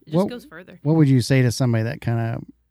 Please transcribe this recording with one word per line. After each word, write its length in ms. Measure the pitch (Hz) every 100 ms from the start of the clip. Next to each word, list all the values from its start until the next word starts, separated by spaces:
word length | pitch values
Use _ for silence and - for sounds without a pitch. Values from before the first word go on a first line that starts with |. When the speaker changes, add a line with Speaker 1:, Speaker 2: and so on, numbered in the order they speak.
| -
Speaker 1:
it 60 |
just 40 | 160
Speaker 2:
what, 140 | 208
Speaker 1:
goes 160 | 247 -
further. 340 | 160 185 -
Speaker 2:
what 120 | 143 160
would 120 | 139
you 120 | 131
say 200 | - 135
to 100 | 123
somebody 320 | 113 127 113
that 180 | 113 -
kinda 400 | 120 117 113 117 - _ _